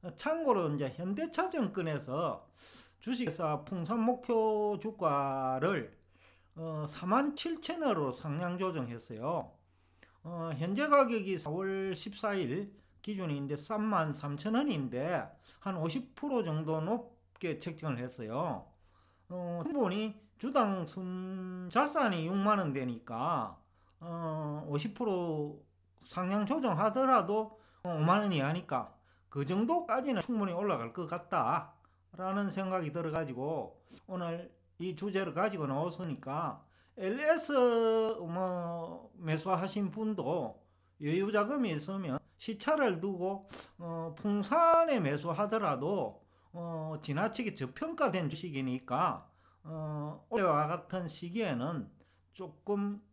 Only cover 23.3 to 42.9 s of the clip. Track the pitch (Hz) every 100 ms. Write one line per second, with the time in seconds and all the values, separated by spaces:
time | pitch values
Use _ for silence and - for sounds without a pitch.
23.3 | 156 107 82 _ _ _ _ 165 170 165
24.3 | 156 151 147 147 143 208 - 233 185 170
25.3 | 151 147 147 - _ _ _ - - 180
26.3 | 202 202 320 262 165 214 226 262 254 175
27.3 | 214 220 - - _ 180 160 156 196 208
28.3 | 170 135 170 180 127 107 - _ _ _
29.3 | 139 139 185 233 349 339 233 277 220 -
30.3 | 226 196 175 202 147 117 113 165 170 -
31.3 | 175 120 160 - - _ _ _ - 185
32.3 | 196 202 190 190 185 156 160 165 156 151
33.3 | 123 139 156 - - _ - - 185 170
34.3 | 170 180 _ _ _ 180 156 202 190 185
35.3 | 143 208 190 143 139 170 175 180 135 131
36.3 | 147 160 110 - _ _ - 190 247 302
37.3 | 330 320 285 247 233 226 226 220 226 170
38.3 | 175 185 180 170 170 165 170 - - 165
39.3 | 156 190 180 190 202 196 208 220 196 131
40.3 | 170 117 - _ _ _ _ 147 170 196
41.3 | 208 208 285 226 151 147 196 175 131 -
42.3 | _ - 175 - 311 254